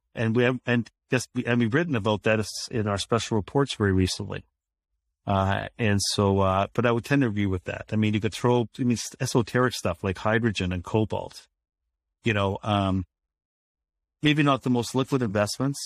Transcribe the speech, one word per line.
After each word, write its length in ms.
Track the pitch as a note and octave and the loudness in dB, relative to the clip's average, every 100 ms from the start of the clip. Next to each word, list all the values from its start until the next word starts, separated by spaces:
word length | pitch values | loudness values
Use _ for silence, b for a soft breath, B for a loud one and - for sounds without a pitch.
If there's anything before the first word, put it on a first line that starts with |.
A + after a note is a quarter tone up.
| _ - | _ -4
And 180 | A2+ A2+ | 0 2
we 60 | |
have, 160 | B2 B2+ - | 2 0 0
and 240 | B2 A2 _ - | 0 -2 _ -4
just, 160 | C3 - B2+ A#2+ | -2 -2 -6 -2
and 140 | A#2+ | 0
we've 140 | A#2 | 2
written 240 | C3+ F3 B2 | 0 0 -2
about 260 | G#2 G#2 | 0 0
that 220 | A2+ G#2+ G#2 - - | 2 0 -2 -8 -6
in 160 | A#2+ G#2 | -4 -2
our 100 | G2+ | -2
special 380 | - A#2 - A2 | 0 -2 0 -2
reports 400 | F#2+ C#3 C#3 - | 0 -2 -2 0
very 160 | G2+ | 2
recently. 540 | F#2+ F#2 - G2 G2 - _ _ _ _ _ _ _ - | 4 2 0 -8 -12 -14 _ _ _ _ _ _ _ -2
Uh, 400 | G2 F#2+ G2+ G2+ - | 0 2 -2 -4 -2
and 220 | A2+ G2+ - | 0 0 0
so, 280 | - G2+ G2 | 0 2 4
uh, 280 | F#2+ F#2+ G2 | 2 2 0
but 120 | - A#2+ | 0 0
I 60 | |
would 120 | A#2 | 0
tend 200 | - C#3+ | 0 0
to 40 | B2+ | 0
agree 180 | G#2 G2+ | 0 -2
with 200 | F#2 - | -2 -6
that. 220 | G2 - | -10 -4
I 60 | G#2+ | 0
mean, 160 | G#2+ | 2
you 80 | G#2+ | 0
could 120 | G#2+ | -2
throw, 360 | - B2 B2 A2+ - | 0 2 2 0 -2
I 40 | |
mean, 100 | B2 | -2
s-, 220 | A#2 - - | -2 -4 -8
esoteric 540 | B2+ C3 A2+ B2 B2 | -2 0 2 2 0
stuff 300 | - G2 F2 | 0 -4 -4
like 160 | G2 F2+ | -4 -2
hydrogen 520 | G#2+ A2+ A2+ G2+ F#2 | 0 2 0 -2 -4
and 120 | F2+ | -4
cobalt, 600 | - A2 A2 G2 - - - _ _ _ _ _ _ _ | -2 0 0 -4 -8 -14 -20 _ _ _ _ _ _ _
you 100 | A#2+ | 0
know, 240 | G#2 G2 G2 | 2 0 -2
um, 420 | A2 G#2 G2 F#2+ F#2 _ _ _ _ _ _ _ _ _ _ - | 0 0 2 0 -4 _ _ _ _ _ _ _ _ _ _ -2
maybe 220 | D3+ D3 | 2 4
not 200 | D3 C3+ | 2 2
the 60 | C3 | 2
most 260 | A#2+ A2+ B2+ | 0 0 -2
liquid 260 | C3+ C3+ | 0 -2
investments, 580 | A#2+ G#2 G#2 - C3 C#3+ | 0 0 0 0 -4 -4